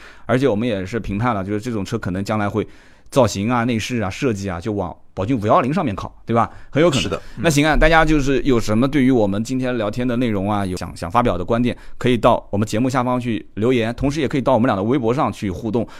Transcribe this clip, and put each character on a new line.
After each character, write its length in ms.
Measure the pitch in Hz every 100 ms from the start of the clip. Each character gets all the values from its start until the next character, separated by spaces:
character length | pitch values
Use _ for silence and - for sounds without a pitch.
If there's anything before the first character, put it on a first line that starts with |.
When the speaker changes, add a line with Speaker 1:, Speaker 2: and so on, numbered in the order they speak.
| - - -
Speaker 1:
而 120 | 123
且 100 | 135
我 80 | 104
们 120 | 120
也 180 | 98 92
是 140 | 113
评 180 | - 98
判 180 | 123 107
了， 80 | 95
就 80 |
是 80 | 104
这 100 | 123
种 140 | 110 95
车 120 | 113
可 140 | 104
能 100 | 90
将 160 | 101 107
来 100 | 101
会 180 | 104 - - - - -
造 180 | 139 117
型 220 | 98 104
啊、 140 | 123
内 140 | 117 113
饰 240 | - 123
啊、 80 | 95
设 240 | - 139
计 160 | 101 98
啊， 100 | 87
就 140 | 104
往 220 | 104 87 - -
宝 100 | -
骏 160 | 98 131
五 60 | 104
幺 160 | 151
零 100 | 123
上 140 | 165 147
面 100 | 95
靠， 180 | - - -
对 80 |
吧？ 160 | 117 110 - -
很 100 | 131
有 80 | 170
可 60 | -
能。 80 |
Speaker 2:
是 60 | -
的， 120 | - - -
嗯。 60 |
Speaker 1:
那 60 | 110
行 180 | 139 156
啊， 80 | 147
大 120 | 156
家 160 | 165
就 160 | 156 156
是 220 | 135 131
有 180 | 139 120
什 160 | 107 107
么 120 | 135
对 160 | 151
于 80 | 127
我 160 | 127 101
们 160 | 98
今 160 | 113 131
天 180 | 127 123
聊 140 | 104
天 160 | 110 123
的 80 | 120
内 140 | 123
容 200 | 101 95
啊， 160 | 104 98
有 120 | 90
想， 180 | 85 -
想 160 | 82
发 100 | 113
表 160 | 120 90
的 60 |
观 180 | 87 117
点， 160 | 123 - - -
可 120 | 123
以 80 | 120
到 300 | 127 101 -
我 80 | 101
们 80 | 113
节 140 | 107
目 100 | 131
下 140 | 131
方 160 | 123 127
去 260 | 120 107 - -
留 180 | 113
言， 200 | 131 110 120
同 140 | 139
时 120 | 147
也 60 | 127
可 100 | 143
以 40 |
到 120 | 123
我 60 | 127
们 60 | 127
俩 100 | 101
的 60 |
微 160 | 104 139
博 160 | 113
上 180 | 127 131
去 200 | 98 101
互 180 | 87 113
动。 160 | 117 107 -